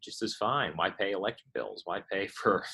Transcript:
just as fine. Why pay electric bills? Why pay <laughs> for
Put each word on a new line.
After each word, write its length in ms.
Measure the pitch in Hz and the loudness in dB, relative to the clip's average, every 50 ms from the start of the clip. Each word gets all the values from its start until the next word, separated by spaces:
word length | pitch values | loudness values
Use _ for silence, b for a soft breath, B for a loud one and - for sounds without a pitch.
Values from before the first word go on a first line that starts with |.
| - | -12
just 180 | - - - 113 | -12 -6 -4 -4
as 120 | 104 - | -4 -2
fine. 380 | - 104 110 131 143 127 85 76 | 0 0 2 2 2 0 0 0
Why 140 | 80 85 98 | 2 0 0
pay 200 | 95 - 101 98 | 2 0 0 0
electric 400 | 101 95 95 107 - - - _ - | 0 0 0 -2 -2 -4 -8 _ -4
bills? 280 | - 58 52 - - - | -4 -4 -4 -6 -8 -6
Why 160 | 85 87 98 92 - | -4 -4 -4 -4 -2
pay 160 | 101 98 98 - | -2 -2 -2 -2
<laughs> 140 | - - | -4 2
for 220 | - 113 98 90 - - | 4 6 6 6 2 -2